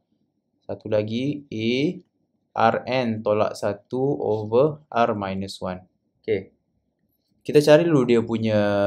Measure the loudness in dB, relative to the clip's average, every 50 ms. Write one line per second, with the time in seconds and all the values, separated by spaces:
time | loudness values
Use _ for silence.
0 | _ _ _ _ _ _ _ _ _ _ _ _ _ -14 -14 -12 -6 -4 -2 -2
1 | -2 -2 -4 -4 -4 -4 -6 -8 -10 -12 -8 -4 -2 -2 0 0 -2 -2 -4 -6
2 | -12 _ _ _ _ _ _ _ _ _ -2 2 2 2 2 0 -2 -4 -2 -2
3 | -2 -2 -4 -4 -2 0 0 0 0 -2 -4 -4 -4 -4 -4 -6 -8 _ -6 -4
4 | -2 -2 -2 -2 -2 -2 -2 -2 -2 0 2 2 2 2 0 -6 _ _ -2 0
5 | 0 0 0 -2 -4 -6 -6 -6 -8 -10 -10 -10 -8 -8 -8 -10 -12 _ _ _
6 | _ _ _ _ _ -4 -4 -4 -4 -8 _ _ _ _ _ _ _ _ _ _
7 | _ _ _ _ _ _ _ _ _ 2 4 4 6 8 6 6 6 4 2 2
8 | 4 4 2 2 2 0 -4 -4 -2 0 0 2 2 2 0 2 2